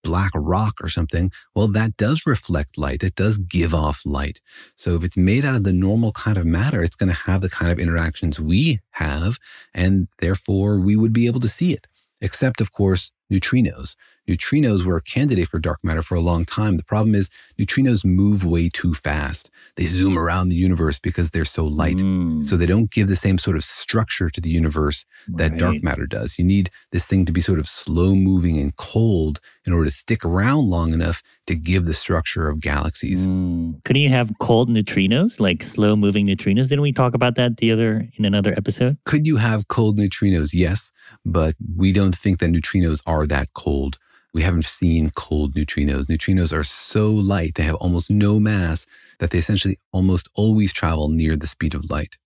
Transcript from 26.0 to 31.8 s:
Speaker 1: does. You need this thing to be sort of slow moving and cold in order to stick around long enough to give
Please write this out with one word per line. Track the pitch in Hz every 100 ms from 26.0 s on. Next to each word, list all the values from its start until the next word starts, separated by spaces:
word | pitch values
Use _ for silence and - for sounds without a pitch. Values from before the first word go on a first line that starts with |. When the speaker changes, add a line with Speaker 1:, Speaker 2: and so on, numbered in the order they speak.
| 71
Speaker 1:
does. | - 57 -
You |
need | 90 101 90 - _
this | 90 -
thing | 95
to | 82
be | 82
sort | 85 85
of | 71
slow | - - 80 92
moving | 95 95 92 85 78
and | 71 -
cold | - 110 113 92 78 73 - _
in | -
order | 85 76
to | -
stick | - 113
around | 82 90 110 147 117
long | 87 82
enough | 80 82 82 _ _ -
to | 85
give | 78 95